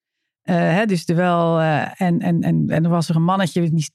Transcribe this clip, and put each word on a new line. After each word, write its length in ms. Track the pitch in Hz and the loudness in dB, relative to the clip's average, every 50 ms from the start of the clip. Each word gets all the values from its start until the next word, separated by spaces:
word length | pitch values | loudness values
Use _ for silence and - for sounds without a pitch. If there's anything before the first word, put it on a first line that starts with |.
| _ _ _ _ _ _ _ _ | _ _ _ _ _ _ _ _
Eh, 140 | _ - 185 | _ -2 0
hè, 300 | 170 175 170 160 196 233 | 0 2 2 2 0 0
dus 200 | 214 190 160 - | 0 -2 -2 0
terwijl, 540 | - 165 170 180 180 175 170 170 165 165 160 | 0 0 0 2 2 2 2 2 2 2 2
eh, 420 | 160 160 151 131 - - - - | 2 2 0 0 -2 -4 -4 -2
en, 180 | 190 175 170 - | 0 0 0 0
en, 220 | - 180 170 165 | 0 0 0 0
en, 240 | - 175 165 160 147 - | 0 0 0 0 0 0
en 140 | 160 160 165 | 0 0 0
er 60 | 170 | 0
was 200 | 175 170 156 - | 0 0 0 0
er 60 | 165 | 0
een 80 | 160 165 | 0 0
mannetje 460 | 175 190 196 190 156 - 175 170 160 | 0 0 0 -2 -2 -2 -2 -2 0
die 200 | 160 160 143 - | 0 -2 -2 -4